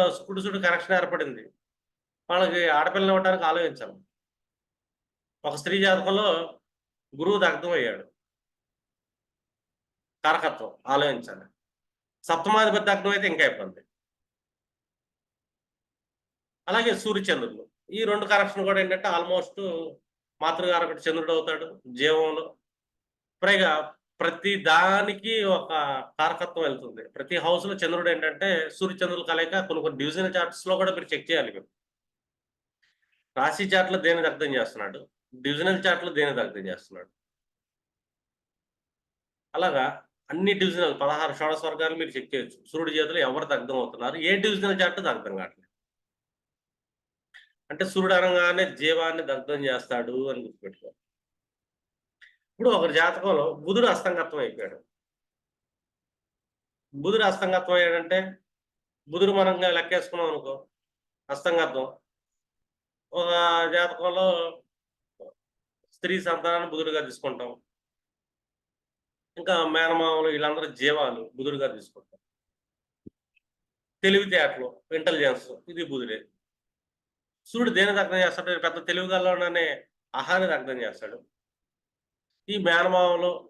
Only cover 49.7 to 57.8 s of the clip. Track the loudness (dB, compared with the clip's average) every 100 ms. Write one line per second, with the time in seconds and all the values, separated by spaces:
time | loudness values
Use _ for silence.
49.7 | -2 -2 -4 -4 -4 -4 -6 -10 -14 -18
50.7 | -16 -20 -20 _ _ _ _ _ _ _
51.7 | _ _ _ _ _ -20 _ _ -2 2
52.7 | 4 2 4 2 2 0 2 2 -2 -2
53.7 | 2 4 2 0 -2 -4 -4 -6 -6 -12
54.7 | -12 _ _ _ _ _ _ _ _ _
55.7 | _ _ _ _ _ _ _ _ _ _
56.7 | _ _ -8 0 2 2 2 0 0 2
57.7 | 2